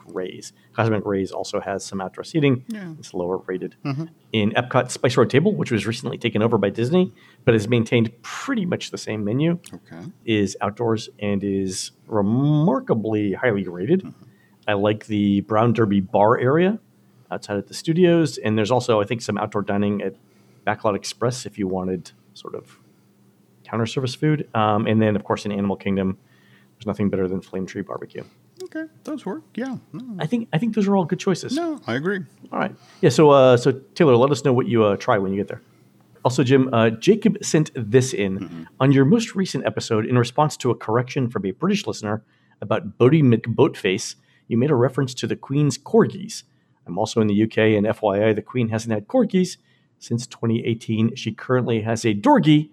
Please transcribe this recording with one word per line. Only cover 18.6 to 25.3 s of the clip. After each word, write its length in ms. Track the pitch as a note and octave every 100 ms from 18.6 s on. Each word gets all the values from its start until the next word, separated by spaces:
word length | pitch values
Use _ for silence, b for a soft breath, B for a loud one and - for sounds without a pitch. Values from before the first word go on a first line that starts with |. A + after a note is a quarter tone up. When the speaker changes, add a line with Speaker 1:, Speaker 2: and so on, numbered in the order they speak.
| G#2
Speaker 1:
also, 300 | B2 A#2+ A2
I 40 | G#2
think, 160 | A2+
some 160 | - G2+
outdoor 240 | G#2 G#2+
dining 400 | G2+ G2+ G2+ G2+
at 140 | G2 - _ b b b -
Backlot 300 | G#2 A2 G2+
Express 500 | - - A#2 B2 G2+
if 120 | -
you 100 | F#2+
wanted 440 | F#2 F#2 F#3 - - _
sort 220 | - G1+ -
of 220 | - _ _ _ _ _ _ _ _ _
counter 220 | - A2+ A2+
service 300 | - B2+ -
food. 320 | D#3 D3+ -
Um, 320 | A2+ G#2+ G#2+ A2+
and 140 | A2
then, 140 | A2 G#2
of 80 |
course, 220 | -